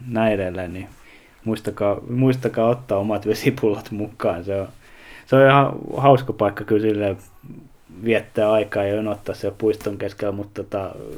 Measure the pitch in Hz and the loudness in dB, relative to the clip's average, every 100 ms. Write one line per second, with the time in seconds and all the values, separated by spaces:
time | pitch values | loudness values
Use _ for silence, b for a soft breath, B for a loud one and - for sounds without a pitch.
0 | 127 110 113 98 90 90 90 92 95 b | -6 0 0 0 -2 -6 -8 -10 -14 b
1 | b b b b 113 107 - - 101 98 | b b b b -6 -4 -6 -2 -2 -2
2 | - 123 131 127 117 120 113 123 - 98 | -4 2 2 2 -2 2 2 2 0 -2
3 | 110 101 107 107 - - 110 101 - 104 | 0 -2 -2 0 0 2 0 0 -4 -8
4 | 101 - 110 87 95 98 95 - B B | -8 -4 -4 -4 -4 -6 -6 -12 B B
5 | B B - 135 135 139 135 - - - | B B 2 6 8 8 4 -2 -8 2
6 | 139 127 - - 101 101 107 107 110 104 | 6 6 4 0 0 -2 0 2 2 0
7 | 101 92 - - 139 - - - - 87 | -2 -4 -10 -20 -20 -20 -20 -20 -20 -6
8 | 113 107 - - 107 110 104 104 101 104 | 0 0 0 0 2 2 0 -2 -2 -2
9 | 110 101 - 95 101 101 110 104 - 101 | -4 -6 -8 -6 -8 -2 -2 0 -4 -6
10 | 101 - 104 101 101 - 98 101 92 - | -8 -4 -4 -4 -8 -12 -8 -6 -8 -10
11 | - | -14